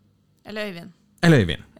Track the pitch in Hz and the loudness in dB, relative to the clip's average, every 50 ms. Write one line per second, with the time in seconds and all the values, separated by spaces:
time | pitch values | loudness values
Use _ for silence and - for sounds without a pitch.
0 | _ _ _ _ _ _ _ _ _ - 208 220 214 208 180 170 170 185 - _ | _ _ _ _ _ _ _ _ _ -14 -12 -10 -10 -10 -12 -14 -16 -20 -20 _
1 | _ _ _ _ - 170 160 135 98 82 76 - - - _ | _ _ _ _ 2 4 4 4 2 0 -4 -8 -12 -20 _